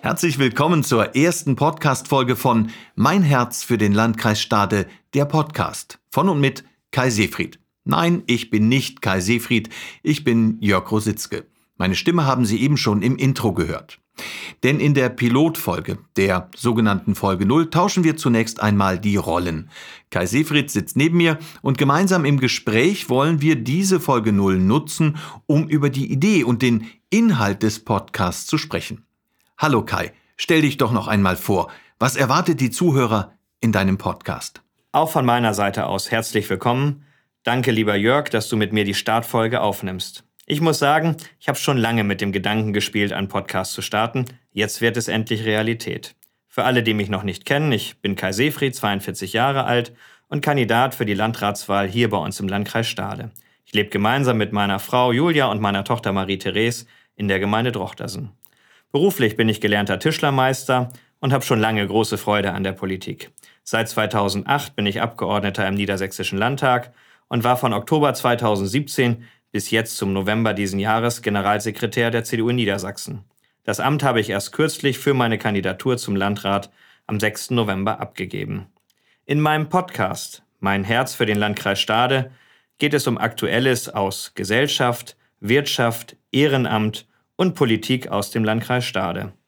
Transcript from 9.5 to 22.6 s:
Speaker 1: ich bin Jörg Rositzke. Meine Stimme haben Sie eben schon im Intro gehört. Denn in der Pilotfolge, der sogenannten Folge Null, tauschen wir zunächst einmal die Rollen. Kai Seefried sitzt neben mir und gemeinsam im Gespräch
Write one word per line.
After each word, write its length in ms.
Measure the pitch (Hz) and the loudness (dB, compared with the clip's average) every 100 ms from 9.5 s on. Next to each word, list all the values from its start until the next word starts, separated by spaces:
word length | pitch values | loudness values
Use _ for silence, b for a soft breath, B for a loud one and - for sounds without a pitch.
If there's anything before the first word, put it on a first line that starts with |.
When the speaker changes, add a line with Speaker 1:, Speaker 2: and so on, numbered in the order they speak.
| 117 113 B B B | -2 -2 B B B
Speaker 1:
ich 180 | 151 147 | -2 0
bin 360 | - 113 110 110 | 2 4 2 2
Jörg 280 | 101 95 90 | 2 0 2
Rositzke. 520 | 107 104 104 - - - _ _ _ | -2 0 -4 -6 -10 -12 _ _ _
Meine 200 | 92 95 | 0 0
Stimme 280 | - 170 | 0 2
haben 220 | 139 127 117 | 2 2 2
Sie 140 | 104 | 2
eben 160 | 135 147 | 2 2
schon 260 | - 104 | 2 2
im 140 | 101 127 | 2 0
Intro 360 | 135 135 113 | 0 0 -2
gehört. 460 | 90 80 80 - - _ - B B B B | 0 -2 -4 -10 -20 _ -16 B B B B
Denn 160 | 131 143 | 0 2
in 160 | 135 | 2
der 140 | 139 127 | 4 2
Pilotfolge, 920 | 123 120 123 160 160 - 90 - 98 _ - | 0 2 4 2 0 -4 -4 -4 -8 _ 0
der 340 | 98 90 - | 2 2 -2
sogenannten 640 | - 113 113 107 98 92 98 | -4 0 2 2 2 -2 0
Folge 280 | 98 92 | 0 2
Null, 240 | 98 147 165 | 2 2 2
tauschen 360 | 160 190 185 | 2 2 2
wir 120 | 165 156 | 2 2
zunächst 460 | 139 117 113 - | 2 2 0 0
einmal 380 | 107 101 98 92 | 0 2 2 2
die 160 | 101 101 | 0 0
Rollen. 540 | 90 85 90 80 - B B B B | 0 -2 -2 -4 -8 B B B B
Kai 160 | 90 90 | -2 0
Seefried 440 | 117 156 147 139 | 0 2 0 0
sitzt 260 | 101 85 - | -2 -2 2
neben 200 | 156 170 | 2 4
mir 200 | 170 156 B B | 4 2 B B
und 160 | 139 131 | -2 0
gemeinsam 460 | 139 147 196 185 | 2 2 4 2
im 140 | 143 143 | 4 2
Gespräch 720 | 127 - | 2 -2